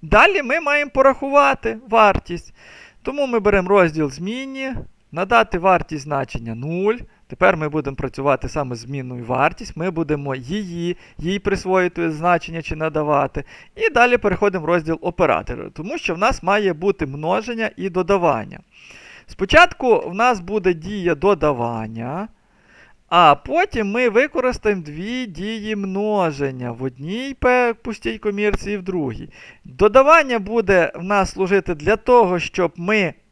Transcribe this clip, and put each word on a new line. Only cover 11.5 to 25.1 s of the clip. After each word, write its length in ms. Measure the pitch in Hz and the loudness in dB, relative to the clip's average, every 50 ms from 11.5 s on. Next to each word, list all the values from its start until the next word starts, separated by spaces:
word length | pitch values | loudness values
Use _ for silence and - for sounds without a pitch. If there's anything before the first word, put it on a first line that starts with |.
| 196 185 - 185 185 185 180 175 175 - 170 165 | -4 -2 -2 0 2 2 2 0 -2 -2 -4 -4
значення 520 | 156 151 160 175 175 170 - - 165 165 156 | -4 -2 0 0 0 0 0 -6 -10 -10 -8
чи 140 | - 165 | -8 -6
надавати. 680 | 156 156 160 151 156 151 147 151 143 143 135 _ - 139 - - - - _ _ | -4 -4 -4 -2 -2 0 2 2 2 0 0 _ -8 -10 -10 -16 -20 -20 _ _
І 140 | - 440 440 | -2 -2 0
далі 260 | 294 240 240 247 247 | 4 4 4 4 4
переходимо 480 | 240 - 208 185 170 - 202 180 185 156 | 2 2 0 0 2 0 0 0 0 -2
в 40 | 156 | 0
розділ 300 | 170 175 156 156 165 156 - | 0 0 0 -2 -6 -4 -4
оператори, 680 | 139 131 - 185 151 113 80 98 - 123 117 - 101 | -8 -2 0 2 2 2 0 -2 -6 -10 -10 -10 -14
тому 280 | - - 151 196 285 339 | -12 -12 -12 -10 -10 -8
що 160 | - - 175 | -6 -6 -4
в 40 | 175 | 0
нас 240 | 196 233 269 - - | 0 0 0 -2 -2
має 300 | 175 196 214 214 190 175 | 0 0 2 2 0 -2
бути 340 | 151 170 202 196 _ 160 | 0 -2 -2 -2 _ -4
множення 640 | 135 135 143 151 160 185 208 220 233 240 226 226 214 - | -6 -6 -6 -4 -2 -2 -2 -2 -6 -6 -6 -6 -6 -6
і 140 | - 175 190 | -6 -8 -6
додавання. 720 | 170 180 185 165 202 190 175 165 139 117 107 98 90 - - _ _ _ - - - - - - - - _ | -2 -4 0 0 0 2 2 2 0 0 -4 -10 -14 -20 -20 _ _ _ -20 -20 -20 -20 -20 -20 -20 -20 _
Спочатку 840 | - - - 185 196 - 302 349 349 - _ - 254 226 165 - - | -20 -8 -6 -4 2 6 6 6 6 2 _ 2 2 2 2 2 -4
в 60 | 175 | -4
нас 260 | 196 226 254 247 202 | 0 0 2 0 0
буде 340 | 175 175 202 214 180 185 175 | -4 -4 -4 -2 0 0 -2
дія 400 | 160 156 180 208 208 180 175 170 | -2 -4 -10 -8 -4 -2 -2 -2
додавання, 1120 | 139 143 196 208 165 147 151 143 120 120 117 117 113 110 110 113 113 113 123 143 175 208 226 _ _ _ _ _ _ _ _ _ _ - _ - _ _ _ | 0 2 0 2 2 2 0 0 0 -2 -4 -4 -4 -6 -8 -8 -8 -8 -8 -6 -8 -8 -10 _ _ _ _ _ _ _ _ _ _ -20 _ -20 _ _ _
а 260 | - 170 175 156 143 | 4 6 8 8 8
потім 560 | - _ - 269 330 370 370 - 233 214 196 | 6 _ -4 0 0 0 0 0 -4 -4 -2
ми 180 | 202 240 254 240 | 0 0 0 2
використаємо 760 | 202 226 269 294 _ 311 247 254 233 - _ 214 208 190 165 | 4 2 2 2 _ -2 -2 -2 -2 -2 _ -2 -2 -2 -4
дві 440 | 151 147 156 180 214 | -10 -12 -10 -8 -8